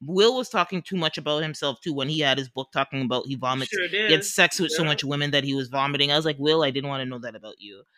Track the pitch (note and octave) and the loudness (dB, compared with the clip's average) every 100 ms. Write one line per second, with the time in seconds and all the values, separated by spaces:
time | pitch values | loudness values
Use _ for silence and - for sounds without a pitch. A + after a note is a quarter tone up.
0 | C3+ F#3 A3+ B3+ B3+ A3 E3+ F#3 - F#3+ | -2 4 4 4 0 -2 0 -2 -4 -2
1 | D#3 E3+ D3 D3+ D#3 D3 D3 B2 F3+ C#3 | -2 -2 -2 0 -2 -2 -4 -4 -4 -4
2 | C3+ D#3 C#3+ C3 C3 C3 C3+ C#3+ C3+ C3+ | -2 2 2 2 -2 -8 -4 -2 -2 -2
3 | B2+ B2+ - C3 B2+ C3 C3 G3 F3+ F#3+ | -2 -2 -2 -4 -2 -2 -2 -4 -2 0
4 | G#3+ D#3 - - F3 - D#3+ - D#3 D3 | 2 2 2 4 4 4 -2 0 0 0
5 | C#3 C#3+ C#3+ C#3+ C#3 C#3 B2 C3+ C#3 C#3+ | -2 -2 0 0 0 -2 -2 0 0 2
6 | C#3+ D3 D#3+ C#3 D3 D#3+ C#3+ C3+ C#3 C3+ | 2 2 0 0 2 4 2 0 -4 -6
7 | C3 B2+ A#2+ G#2+ G#2+ - G2+ G2 - | -6 -8 -10 -14 -16 -18 -20 -20 -20